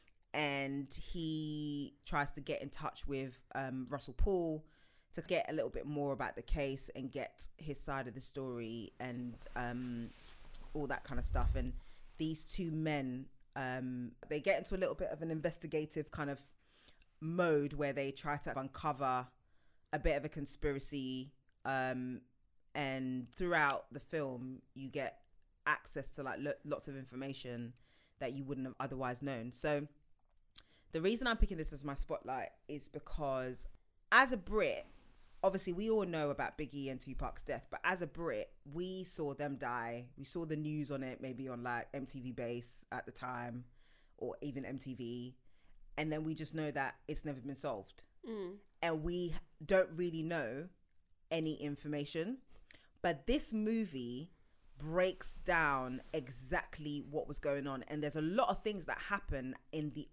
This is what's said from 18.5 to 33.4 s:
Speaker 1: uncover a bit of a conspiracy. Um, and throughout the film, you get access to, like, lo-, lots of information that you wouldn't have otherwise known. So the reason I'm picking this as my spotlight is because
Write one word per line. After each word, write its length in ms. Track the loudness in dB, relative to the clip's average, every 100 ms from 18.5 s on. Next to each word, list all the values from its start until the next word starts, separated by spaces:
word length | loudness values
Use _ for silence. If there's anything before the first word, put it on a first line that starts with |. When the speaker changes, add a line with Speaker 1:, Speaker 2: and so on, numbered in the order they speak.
| -2
Speaker 1:
uncover 680 | -4 -2 0 2 2 2 0 -8 _ -20 -20 -20 -4
a 60 | 2
bit 180 | 6 4
of 80 |
a 40 | 2
conspiracy. 1040 | -2 -4 -2 0 0 0 -2 -2 -2 -4 -12 _ _
Um, 560 | 0 2 2 2 -2 -4 -8 _ _ _ -8
and 540 | -2 0 0 0 -2 -4
throughout 580 | -2 2 6 6 4 -2
the 60 | -10
film, 640 | -4 0 0 -2 -6 -10 -12
you 140 | -10 -6
get 320 | -2 -2 -4 -14 -20 -20 _ 2
access 420 | 2 2 -6 -6
to, 120 | -4
like, 160 | -4 -2
lo-, 140 | -2 -2
lots 220 | -2 -4 -4
of 100 | -10
information 760 | -8 -6 -6 -6 -6 -6 -6 -10 -20 -20 _ -6
that 120 | -4
you 120 | -4
wouldn't 240 | -4 -4 -4
have 80 | -4
otherwise 440 | -4 -2 -2 -2
known. 280 | -2 -2 -4
So 380 | -2 2 2 0 -8 _ -20 _ _ -18 -18 -18 -20 -6
the 80 | 0
reason 240 | 4 4 4
I'm 100 | 6
picking 200 | 6 6
this 160 | -2
as 100 | -2
my 120 | -4
spotlight 560 | -2 -2 -2 -2 -4 -4 -8 -8
is 180 | -8 -6
because 760 | -10 -4 0 2 2